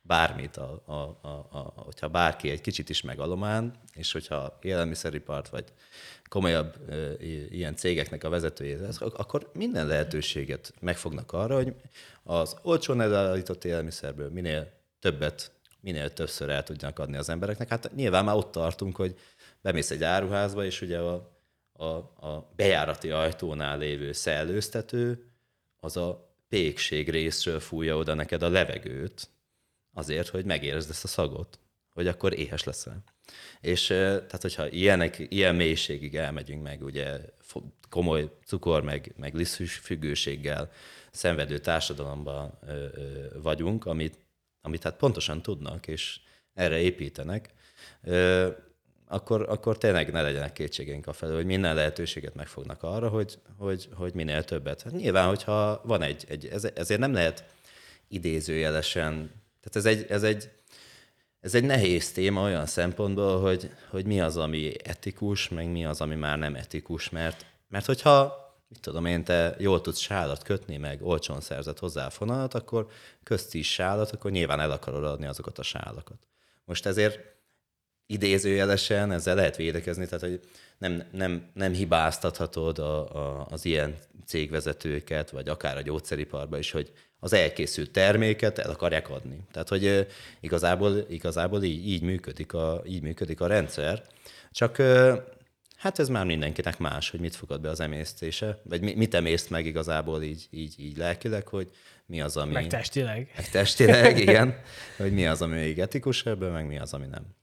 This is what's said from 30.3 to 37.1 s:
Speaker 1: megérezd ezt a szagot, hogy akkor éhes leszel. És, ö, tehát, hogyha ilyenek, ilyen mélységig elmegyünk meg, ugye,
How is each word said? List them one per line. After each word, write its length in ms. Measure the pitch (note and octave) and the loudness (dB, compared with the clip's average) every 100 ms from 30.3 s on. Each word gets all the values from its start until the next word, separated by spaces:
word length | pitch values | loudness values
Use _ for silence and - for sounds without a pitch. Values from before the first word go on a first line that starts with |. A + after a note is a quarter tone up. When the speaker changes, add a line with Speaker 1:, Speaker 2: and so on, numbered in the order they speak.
| F#2 | -4
Speaker 1:
megérezd 440 | F#2 D#2+ C#2+ D2 D#2 | 0 0 0 -4 -6
ezt 140 | D#2+ | -8
a 40 | - | -6
szagot, 520 | - D2+ C2+ - - _ _ _ | -2 -2 -2 -10 -14 _ _ _
hogy 140 | E2 F2+ | -2 -2
akkor 320 | E2+ F#2+ - | 2 0 0
éhes 240 | C#2 - | -4 -6
leszel. 400 | - B1 - F#2+ - _ - - - - | -6 -8 -10 -14 -16 _ -20 -20 -20 -8
És, 280 | - F2+ - | -2 0 2
ö, 60 | F#2 F#2+ | 2 4
tehát, 260 | G2 - F2+ | 2 -4 -8
hogyha 260 | F#2 - D2+ | -6 -4 -4
ilyenek, 560 | D#2+ G2 F#2+ E2 - D#2 | 4 6 6 4 -2 -4
ilyen 260 | G2 F#2 | 4 4
mélységig 600 | F2 E2 D#2+ - C#2+ C#2+ | 6 4 2 0 -4 -6
elmegyünk 480 | D2+ D2+ D2 C2 D2 | -4 -4 -6 -8 -10
meg, 200 | D2+ C#2+ | -10 -10
ugye, 340 | C#2 C#2 C#2 | -8 -6 -6